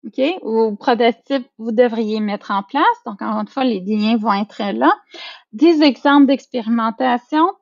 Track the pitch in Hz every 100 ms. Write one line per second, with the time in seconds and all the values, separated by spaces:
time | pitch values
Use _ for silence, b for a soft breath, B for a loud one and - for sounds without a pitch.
0 | 220 - 269 370 214 220 226 208 - 233
1 | 233 233 _ 277 247 - 226 220 247 226
2 | 214 214 208 202 - 202 196 277 392 453
3 | - 202 220 214 208 - 262 208 185 214
4 | 214 233 220 196 214 - 202 208 330 415
5 | B B B B B 220 320 311 302 240
6 | 285 285 269 277 - 247 220 233 226 226
7 | 254 240 _ 302 349 -